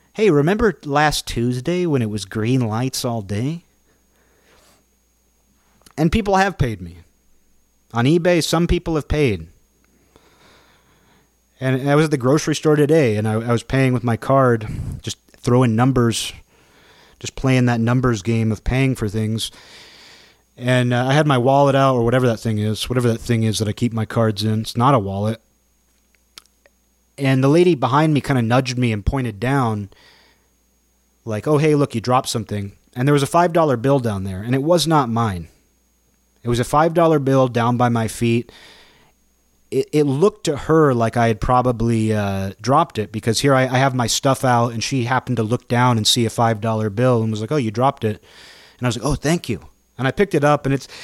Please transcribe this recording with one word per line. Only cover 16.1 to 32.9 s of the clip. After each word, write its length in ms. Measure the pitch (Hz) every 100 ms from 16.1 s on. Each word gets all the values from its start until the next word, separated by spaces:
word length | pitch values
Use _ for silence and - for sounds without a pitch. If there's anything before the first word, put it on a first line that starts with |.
| 107 - - - _ _ _ _ _ _ _
just 160 | -
playing 300 | - 131 127
that 160 | 123 120
numbers 420 | 113 131 127 110
game 300 | 101 113 113
of 100 | 107
paying 320 | - 127 135
for 140 | 127 107
things. 420 | 110 107 110 - - - - - - - - - _ _ -
And, 380 | 123 127 123
uh, 120 | 123 127
I 60 |
had 120 | 143 151
my 120 | 131
wallet 360 | 123 139 143
out, 220 | 135 135 127
or 80 |
whatever 220 | 117 127 127
that 100 | 110
thing 200 | 117 107
is, 300 | 107 107 -
whatever 200 | 127 120
that 120 | 113
thing 220 | - 117
is 160 | 110 104
that 80 | 107
I 60 |
keep 200 | - 123
my 120 | 113
cards 400 | 107 120 110 101
in. 160 | 107 110
It's 160 | 107 120
not 180 | 123
a 40 | 131
wallet. 420 | 98 98 107 113 _ _ _ _ _ _ _ _ _ - _ _ _ _ _ _ _ -
And 240 | 135 131
the 60 | 135
lady 260 | 160 180
behind 400 | 147 123 143 160
me 60 | 143
kinda 220 | - 131
nudged 360 | 113 127 127 123
me 140 | 123
and 120 | 107
pointed 360 | - 139 123 98
down, 480 | 123 139 120 107 101 _ _ _ _ _ _ _ _ _ _ _ _ _
like, 240 | 117 107 151
"Oh, 100 | 147
hey, 160 | 156
look, 200 | 147 143
you 60 | 117
dropped 280 | 107 127 -
something." 440 | 120 101 104 98 - _